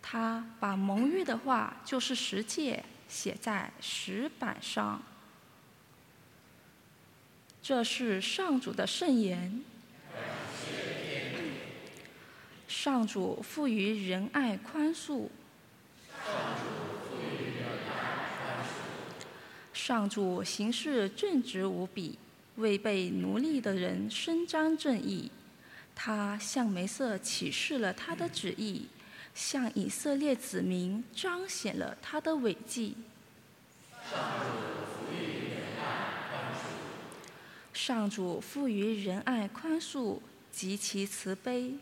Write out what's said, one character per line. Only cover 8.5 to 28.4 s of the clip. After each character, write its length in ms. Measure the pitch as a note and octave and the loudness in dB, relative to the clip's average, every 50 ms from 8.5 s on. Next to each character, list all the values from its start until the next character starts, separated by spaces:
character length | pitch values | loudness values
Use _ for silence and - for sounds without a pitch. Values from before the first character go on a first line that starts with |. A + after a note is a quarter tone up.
| D4 B3+ | 4 4
主 120 | B3+ - - | 4 2 0
的 140 | G3 G#3 | 2 2
圣 260 | G3 - - - - C4+ | 2 2 2 4 6 6
言。 480 | A#3+ G#3+ F#3+ F3+ F3 F3+ F#3 G3+ B3 C#4+ - - - - - - - - - - - - - - - - - - - - D#3 E3 D#3+ E3 - D#3 D3 - D#3+ C#3+ C#3+ - - - - E4+ - - - - - - - - - - - - - - - - - - - - - - - - - | 6 6 4 2 0 -2 -2 -2 -4 -6 -8 -14 -20 -20 -20 -20 -18 -16 -12 -8 -6 -6 -6 -6 -6 -6 -6 -6 -6 -6 -4 -4 -4 -4 -4 -4 -4 -4 -4 -4 -4 -2 -4 -4 -2 -4 -4 -4 -6 -8 -10 -12 -12 -14 -14 -14 -16 -16 -16 -18 -18 -20 -18 -18 -20 -20 -20 -20 -20 -10 -8
上 360 | - - - D4 C#4 B3 A3+ | -6 -2 2 4 4 6 4
主 380 | G#3 - G#3 F#3 F#3 F3+ - G#3+ | 4 2 2 2 2 0 -2 -4
富 240 | - - D#4 D4 | -6 -2 2 4
于 420 | C#4 A3 G#3+ F#3+ G#3 A3 G#3+ G3 F#3 | 4 4 6 4 4 2 2 0 0
仁 220 | F#3 F#3 G3 - - | 0 0 0 2 2
爱 240 | C#4+ C#4 A#3 G3+ | 4 4 4 2
宽 380 | F#3+ - - - D#4+ D4 D#4 E4 | 0 -4 -4 0 4 4 4 4
恕。 320 | - - - D4 B3 G#3+ - - - - - - - - - - - - - - - - - - - - - - - - - A#2 - - - - - - - - - - - B2+ B2+ C3 C3 C3+ C3 - - - B2 A#2+ A#2+ - - - - - - - - - - - - - - - - - B2 - - - - - - - - - - - - - - - - - - - - - - - | 2 -2 -2 -2 -2 -2 -4 -8 -12 -20 -20 -20 -20 -20 -20 -20 -20 -20 -20 -20 -20 -20 -16 -12 -8 -6 -2 -2 -2 0 -2 -2 -2 -2 -4 -4 -4 -4 -4 -6 -6 -6 -6 -6 -4 -4 -4 -4 -2 -4 -4 -4 -4 -4 -4 -4 -4 -4 -4 -4 -2 -2 -2 -2 -2 -2 -4 -4 -4 -4 -4 -4 -4 -4 -4 -4 -6 -6 -6 -8 -8 -8 -10 -10 -12 -12 -12 -14 -16 -16 -16 -18 -18 -18 -10 -6
上 340 | - - - B3+ A3+ G#3 G3+ | -4 0 2 4 4 4 4
主 360 | G3+ G#3+ G3+ F#3 F3+ F#3 G3 | 2 2 2 2 2 2 0
行 280 | F3+ - - G#3 A3 A#3+ | -2 0 0 2 2 2
事 360 | - - D4+ C#4+ B3 G3+ F#3+ | 2 0 2 4 4 4 2
正 340 | G3 - - G#4 F4+ C4+ A#3 | 2 0 0 4 4 4 4
直 240 | - - F#3+ F#3+ | 4 0 2 2
无 180 | G3 F#3+ F3 F3+ | 2 2 2 -2
比， 320 | F#3+ - - F3+ D3+ - - - - - - - - - | -2 -2 -4 -4 -4 -6 -8 -14 -20 -20 -20 -20 -16 -4
为 220 | - A3 A3 G3+ G3 | 2 4 4 4 6
被 320 | G3+ A3+ G3+ F#3+ F#3 F3+ | 4 4 4 4 4 2
奴 280 | F#3 F#3+ F3+ F#3 G3 G#3+ | 2 2 2 2 4 4
隶 220 | C4+ D#4+ D#4 C4+ | 4 4 2 2
的 140 | A3 G#3 G3 | 2 2 2
人 340 | F#3+ F3+ F3+ F#3 F#3 G3+ G#3+ | 2 2 2 2 2 0 0
伸 380 | G#3 - - - E4 E4 E4+ | -2 -2 0 2 2 2 2
张 320 | E4+ - D#4+ D#4 D#4+ D#4+ D4+ | 2 2 4 6 6 4 4
正 180 | - D4+ B3+ | 4 2 2
义。 360 | G3+ F3+ G3 G3 E3+ - - - - - - - - - - - - - - - - - | 4 2 0 0 0 -2 -6 -8 -12 -20 -20 -20 -20 -20 -20 -18 -18 -18 -16 -10 -6 -2
他 360 | - G#3+ G#3 G#3 G3+ G3+ G#3+ | 0 0 0 0 0 -2 -2
向 280 | G#3 - - C4+ B3 | -4 -2 2 4 4
梅 200 | A3 G3 F3 F3+ | 4 4 2 2
瑟 320 | G3 - - C4+ A#3+ G#3 F#3 | 0 0 0 0 2 0 0
启 320 | - - - - - - | 0 -2 -2 0 0 0
示 300 | - - - - D#4+ C4 | 0 0 0 2 2 4
了 120 | A3 F#3 F#3 | 2 2 2
他 220 | - - - E4 | 0 -4 -4 -2
的 100 | - F4 | 0 -2
旨 280 | E4+ - - | -2 -2 -2